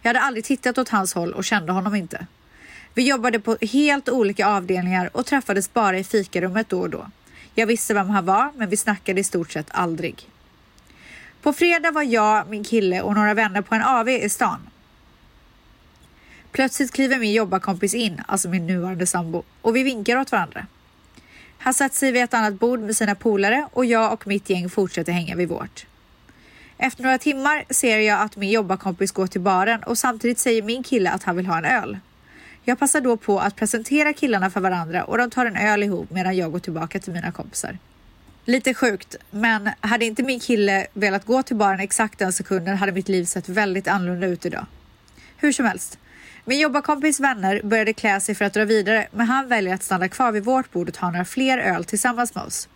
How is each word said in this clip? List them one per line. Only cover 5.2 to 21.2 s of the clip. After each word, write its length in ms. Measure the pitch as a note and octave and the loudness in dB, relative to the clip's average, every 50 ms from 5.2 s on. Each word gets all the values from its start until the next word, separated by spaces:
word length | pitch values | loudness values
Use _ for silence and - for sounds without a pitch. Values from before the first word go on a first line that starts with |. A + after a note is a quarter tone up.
| - | -2
träffades 480 | - C#4+ C#4 - - G3 G3 F#3 - _ | 0 0 0 0 0 -2 -2 -2 0 _
bara 260 | A#3+ G#3+ G3 F#3 F#3+ | 2 2 2 2 0
i 40 | F#3+ | -2
fikarummet 680 | - - G#3+ F#3+ - - F3+ E3+ F#3 F3+ A3 A3 _ | 0 0 0 0 0 -4 -4 -2 0 -2 -2 -2 _
då 100 | - F3+ | -2 -2
och 100 | F3+ E3+ | -2 -4
då. 180 | - - - G3+ - _ _ - - - - - _ | -6 -8 -12 -16 -20 _ _ -20 -20 -20 -20 -6 _
Jag 120 | A3 A3+ | 0 2
visste 260 | G#3+ A#3 A3 - - G#3+ | 2 0 0 0 0 0
vem 160 | G3+ F#3+ F#3+ | 0 2 2
han 160 | G#3 G3 E3+ | 0 0 2
var, 260 | F#3 F#3+ G#3 B3+ D4 D4 | 4 4 4 2 0 -2
men 140 | C4 A3 F3+ | -6 -2 -2
vi 80 | G3+ | -2
snackade 420 | G#3 - A3 G#3 - - - F#3 F#3+ | -2 0 -2 -2 -2 -2 -2 -2 0
i 40 | G3 | -2
stort 280 | - - F3 E3+ - | 0 -2 -2 -4 -4
sett 160 | - D#3 D3 - | -6 -8 -8 -4
aldrig. 580 | - - F3+ E3+ E3 D3+ E3+ - - - - - _ _ _ _ _ _ _ _ _ _ _ - - - - - - - - - - _ | -2 -2 -2 -2 -2 -4 -6 -8 -8 -12 -20 -20 _ _ _ _ _ _ _ _ _ _ _ -20 -20 -20 -20 -20 -20 -20 -20 -20 -20 _
På 120 | - D4 C#4 | 0 0 2
fredag 380 | - E4+ F4 E4+ E4 D4+ E4 | 4 4 4 4 4 2 0
var 120 | D4+ D#4 D4 | 0 0 0
jag, 460 | B3+ A#3 A3+ G#3+ G#3+ G#3+ G#3+ - F#3 | 2 2 4 4 4 4 2 2 -2
min 140 | A3 G#3 G#3 | -8 -8 -4
kille 380 | - A#3 A3+ G3 F#3 F3+ F#3 | 0 2 2 2 2 0 0
och 120 | - G#3 G#3 | 0 0 2
några 180 | G#3+ G#3+ G#3 G#3+ | 4 4 4 4
vänner 280 | G#3+ A3+ G#3 F#3 G#3 | 2 2 2 0 -2
på 140 | F#3+ - A3+ | -2 0 0
en 60 | A3 | 2
A 220 | A3+ B3 C4 A#3+ A3+ | 2 2 2 2 2
V 200 | B3 C4 A#3 F#3+ | 2 0 0 0
i 40 | G#3 | -2
stan. 300 | - - B3 G3+ - - - - _ - _ _ _ _ _ _ - _ _ - _ - _ _ _ _ _ _ - _ _ - _ _ - - _ _ - - - - - - | 0 0 0 0 0 -4 -12 -20 _ -20 _ _ _ _ _ _ -20 _ _ -20 _ -20 _ _ _ _ _ _ -20 _ _ -20 _ _ -20 -20 _ _ -20 -20 -20 -20 -20 -6
Plötsligt 400 | - - C4 B3+ - - C#4 B3 - | 0 0 0 0 0 -2 -4 -2 0
kliver 240 | - C4+ B3 C4+ B3+ | 0 2 2 2 0
min 140 | A3+ G#3 G#3 | 0 2 2
jobbarkompis 600 | A3+ A3 F3+ F#3 F#3 - - F#3+ E3+ G#3 F#3+ G#3 | 2 2 2 0 -2 0 -2 -2 0 0 -2 0
in, 280 | A#3+ A#3 G3+ E3 D3+ - | 0 -2 -2 -4 -6 -6
alltså 220 | - G3 F#3+ - F3+ | -4 -4 -2 -2 -2
min 180 | F3 F#3 E3 | -2 -2 0
nuvarande 380 | E3 F#3+ F3+ E3+ F#3 F#3 E3+ F#3 | 0 -2 -2 -2 -4 -2 -2 -2
sambo, 360 | F3 - F3 E3+ E3 E3 E3+ - _ _ - | -2 0 -2 -2 -2 -4 -6 -8 _ _ -2
och 140 | - A3 A3+ | 0 2 2
vi 80 | C4 B3+ | 2 2
vinkar 340 | C#4 C4 A3 G3+ A3+ A#3+ | 0 -2 0 0 0 0
åt 140 | C4 C4+ - | 0 0 0
varandra. 340 | - G#3 F3 C#3 - - G3+ - _ _ _ _ _ _ _ _ _ - | 0 -2 -2 -2 -8 -14 -14 -14 _ _ _ _ _ _ _ _ _ -20